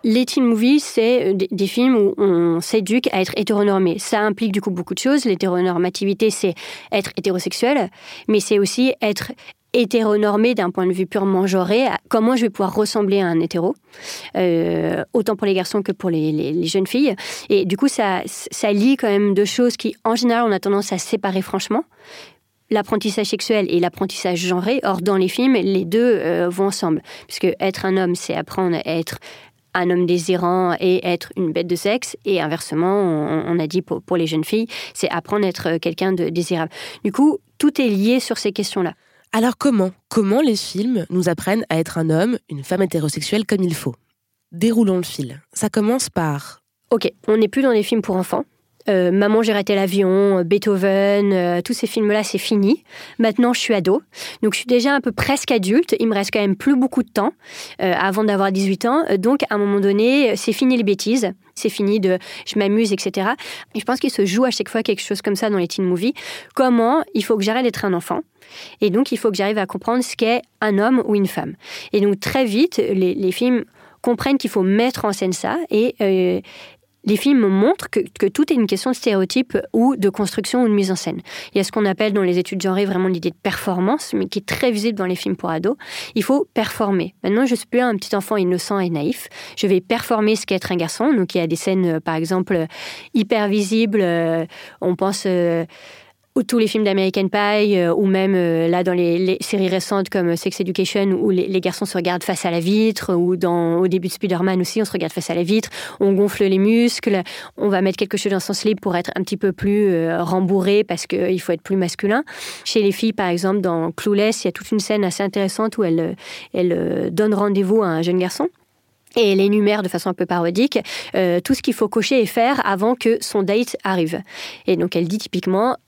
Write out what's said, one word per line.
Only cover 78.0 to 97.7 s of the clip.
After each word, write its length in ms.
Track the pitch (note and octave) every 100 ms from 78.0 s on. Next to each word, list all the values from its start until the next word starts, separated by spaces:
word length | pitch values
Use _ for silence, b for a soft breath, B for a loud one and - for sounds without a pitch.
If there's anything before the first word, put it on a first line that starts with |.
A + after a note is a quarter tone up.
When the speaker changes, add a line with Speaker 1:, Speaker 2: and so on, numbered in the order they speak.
| F#3 -
Speaker 1:
que 80 | G3+
tout 260 | G3+ D4+
est 20 | C#4
une 120 | G#3
question 240 | F#3+ C4
de 40 | B3
stéréotype 640 | - G3 F#3+ B3+ B3+ G3 -
ou 220 | A3 A#3+ C4
de 120 | G3
construction 520 | G3 G3 - F#3+ B3
ou 60 | A#3+
de 60 |
mise 180 | G#3 F#3+
en 40 | F#3
scène. 260 | - F3 B B B
Il 60 | G3
y 20 |
a 40 |
ce 80 | F#3+
qu'on 160 | A3+ G3+
appelle 260 | F#3+ G#3+
dans 80 | G3+
les 160 | F#3 F3
études 240 | F3+ F#3+
genrées 240 | F#3+ F#3+ G3+
vraiment 220 | F#3 F#3
l'idée 240 | F3+ F3
de 40 | -
performance, 720 | G3 F#3 - F3+ F#3 G3+ -
mais 140 | G#3+ F#3
qui 100 | G#3
est 80 | G3+
très 240 | - B3+
visible 300 | G#3 A3 G3+
dans 80 | F#3
les 80 | F3+
films 200 | G3+ F#3
pour 140 | F3
ados. 280 | D#3+ F3+ C#4+ B B B
Il 100 | A3+
faut 240 | F#3+ C#4 -
performer. 600 | - G#3+ - G#3 F#3+ E3 _
Maintenant, 240 | F#3 G#3+ C4
je 80 | A#3+
suis 100 | -
plus 140 | A#3+
un 160 | B3 G3+
petit 200 | - G3+
enfant 220 | G3 G#3+
innocent 400 | F3+ F3+ - G3+
et 140 | F3+
naïf. 380 | D#3+ D3+ B3+ - B B -
Je 80 | G3+
vais 160 | F#3
performer 540 | F#3 A#3 - A3 G#3+ G#3+
ce 100 | -
qu'est 80 |
être 180 | F#3+ -
un 60 | F3+
garçon. 340 | E3 - B3
Donc, 220 | B3+ F3+
il 60 | F3+
y 20 |
a 60 | E3
des 80 | E3
scènes, 400 | - F#3+ F3+ D#3+
euh, 40 |
par 140 | E3
exemple, 420 | D#3+ E3 F#3 F#3 F3+
euh, 120 | D#3 B B B B -
hyper 320 | G#3 A3+ G#3
visibles. 540 | G#3 G3 A3 A3+ G#3
Euh, 420 | F3+ E3+ E3 E3 E3 B B B
on 160 | F3+ F3
pense, 280 | F#3+ F#3+ G3
euh, 400 | F3+ F3 E3 E3 B B B B _ _
ou 100 | -
tous 160 | A#3 A#3+
les 80 | A3
films 180 | A3 G#3
d'American 420 | G3 F#3+ F#3+ F#3+
Pie, 480 | G#3 G#3 G#3+ G#3